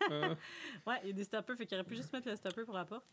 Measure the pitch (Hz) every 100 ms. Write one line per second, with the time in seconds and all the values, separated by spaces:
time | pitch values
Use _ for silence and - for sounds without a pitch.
0 | 392 151 151 160 - - - 214 220 247
1 | 196 196 202 220 208 240 220 196 180 226
2 | 151 254 240 208 190 185 226 190 - 226
3 | -